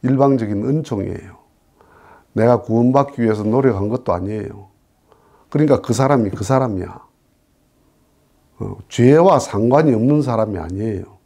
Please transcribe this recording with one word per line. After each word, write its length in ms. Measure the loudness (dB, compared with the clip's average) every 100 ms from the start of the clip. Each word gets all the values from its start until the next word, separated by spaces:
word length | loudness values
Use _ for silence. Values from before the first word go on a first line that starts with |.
일방적인 640 | 0 2 4 2 -2 -4 -2
은총이에요. 680 | -4 -4 -6 -6 -8 -14 -20 _ _ _ _ _ _ _ -20 _
내가 280 | 0 2 2
구원받기 600 | 2 0 2 2 0 -2
위해서 220 | -2 -2
노력한 460 | 0 2 2 0 -4
것도 240 | -6 -4
아니에요. 540 | -4 -4 -8 -10 -14 -20 _ _ _ _ _ _ _ _
그러니까 320 | -2 2 2
그 120 | 0
사람이 360 | 0 2 2 0
그 120 | -4
사람이야. 560 | -2 0 0 -6 -10 -14 _ _ _ _ _ _ _ _ _ _ _ _ _ _ _ _
어, 180 | -12 -12 -12
죄와 500 | 2 6 6 6 4
상관이 540 | 0 -2 2 2 2
없는 280 | 2 2 0
사람이 360 | 0 -2 -2 -6
아니에요. 460 | -8 -8 -6 -6 -10 _